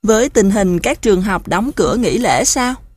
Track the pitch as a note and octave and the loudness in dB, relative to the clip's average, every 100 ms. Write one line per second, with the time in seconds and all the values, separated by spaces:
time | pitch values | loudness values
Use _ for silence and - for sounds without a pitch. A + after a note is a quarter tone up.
0 | G#3 A3 C4+ A#3+ G3 G#3 F#3+ F3 A#3 D4+ | 2 2 2 2 2 2 0 0 -2 -2
1 | A3+ F#3 G3+ F3+ - E3+ B3 - D#3 A3 | 0 2 0 -4 -4 -4 -4 -2 0 0
2 | G#3+ F3 A#3 B2+ C4 - B3 C4 - | 0 0 0 0 0 0 -2 -6 -12